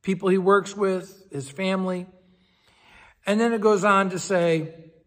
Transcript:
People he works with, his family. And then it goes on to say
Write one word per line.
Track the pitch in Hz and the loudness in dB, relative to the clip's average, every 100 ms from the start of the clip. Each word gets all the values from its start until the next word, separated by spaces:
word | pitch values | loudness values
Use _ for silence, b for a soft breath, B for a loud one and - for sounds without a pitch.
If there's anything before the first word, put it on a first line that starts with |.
People | - 185 190 | -4 -2 2
he | 190 | 2
works | 185 202 196 202 | 4 2 2 -4
with, | 196 185 180 - - | -2 -2 -8 -20 -14
his | 143 131 | -12 -12
family. | - 190 190 185 180 180 _ _ b b b b b b b b b | -6 -4 -2 -2 -6 -8 _ _ b b b b b b b b b
And | - 208 | -2 0
then | 233 | 0
it | 233 | 2
goes | 214 208 | 2 2
on | 202 196 196 | 4 2 2
to | 185 | -4
say | - 190 170 165 156 - - _ | -2 0 2 0 -2 -12 -20 _